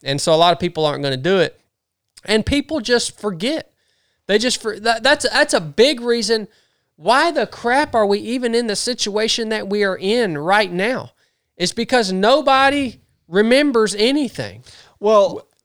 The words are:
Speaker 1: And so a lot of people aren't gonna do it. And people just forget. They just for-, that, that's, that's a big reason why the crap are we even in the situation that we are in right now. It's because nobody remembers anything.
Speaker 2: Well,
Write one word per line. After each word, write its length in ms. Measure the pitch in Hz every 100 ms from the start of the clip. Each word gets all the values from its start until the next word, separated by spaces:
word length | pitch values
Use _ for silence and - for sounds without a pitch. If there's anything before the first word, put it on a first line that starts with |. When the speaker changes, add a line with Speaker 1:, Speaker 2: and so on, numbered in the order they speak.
Speaker 1:
And 180 | 135 139
so 140 | -
a 20 | 160
lot 160 | 170
of 60 | 170
people 260 | 175 160
aren't 200 | 151 139
gonna 120 | 143 131
do 220 | 160 196
it. 220 | 151 - _ _ _ _ _ -
And 200 | - 220
people 360 | - 285 285 311
just 400 | 220 240 - -
forget. 520 | 208 165 226 320 - _ _ _ _ _ -
They 120 | 208
just 220 | 247 -
for-, 200 | 220 202
that, 240 | 220 226
that's, 260 | 262 294 233
that's 240 | 247 294
a 60 | 247
big 400 | 160 175 262 247
reason 480 | 240 233 208 220 202 _ _ _ _ _
why 340 | 165 262 339
the 160 | 302 208
crap 480 | - 233 262 294
are 100 | 233
we 140 | 202 202
even 360 | 214 254 240
in 120 | 233 233
the 100 | 196
situation 720 | - 247 214 208 220 233 220
that 180 | 214 208
we 160 | 208
are 120 | 202 185
in 400 | 190 240 208 147
right 360 | 160 208 196
now. 400 | 175 214 202 - _ _ _ _ -
It's 160 | 180
because 380 | - 233 254 190
nobody 920 | 185 208 285 277 262 269 285 262 - _ _ _
remembers 640 | 180 220 262 294 233 208
anything. 720 | 202 233 285 269 - 104 104 - - - _
Speaker 2:
Well, 480 | 202 214 190 185 - _